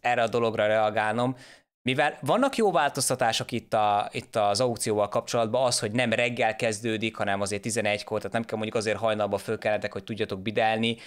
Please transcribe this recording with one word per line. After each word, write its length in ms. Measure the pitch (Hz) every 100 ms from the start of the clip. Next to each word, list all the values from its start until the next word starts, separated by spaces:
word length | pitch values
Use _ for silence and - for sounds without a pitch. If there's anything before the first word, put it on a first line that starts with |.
erre 220 | 123 120
a 60 | 117
dologra 380 | 120 117 110 107
reagálnom, 680 | 110 107 107 107 110 123 127 - - _ _
mivel 360 | 123 131 147 147
vannak 360 | 139 196 269 269
jó 160 | 214
változtatások 800 | 170 143 139 - 127 117 113 120
itt 220 | 117 -
a, 340 | 113 104 104 -
itt 240 | 127 - 113
az 240 | 104 101
aukcióval 480 | 127 110 - 104 101
kapcsolatban, 580 | 120 - 123 113 123 131
az, 120 | 120
hogy 140 | 113
nem 200 | 117 123
reggel 440 | 113 120 120 113 110
kezdődik, 600 | 117 107 117 110 110 -
hanem 240 | 101 98
azért 220 | 98 101
tizenegykor, 560 | 113 110 104 104 - 107
tehát 140 | 98
nem 120 | 117
kell 120 | 113 110
mondjuk 200 | 110 113
azért 220 | 107 101
hajnalba 400 | 113 107 104 101
fölkelnetek, 540 | - 110 113 104 104
hogy 120 | 101
tudjatok 360 | 98 107 107 95
bidelni, 560 | 98 110 110 110 113 113